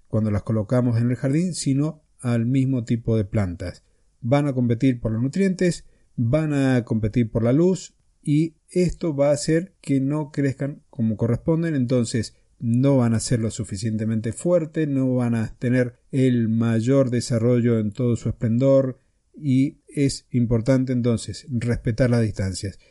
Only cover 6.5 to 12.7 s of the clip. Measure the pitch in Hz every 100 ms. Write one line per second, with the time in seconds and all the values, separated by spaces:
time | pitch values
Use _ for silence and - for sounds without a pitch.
6.5 | 143 135 127 113 113 107 127 113 123 113
7.5 | 135 175 180 - _ _ _ - 147 160
8.5 | - _ 180 175 - 175 139 143 143 -
9.5 | 160 185 _ - 139 135 151 143 - 139
10.5 | 131 139 151 _ - 110 104 117 117 -
11.5 | 160 165 147 120 127 113 127 104 - _
12.5 | - 120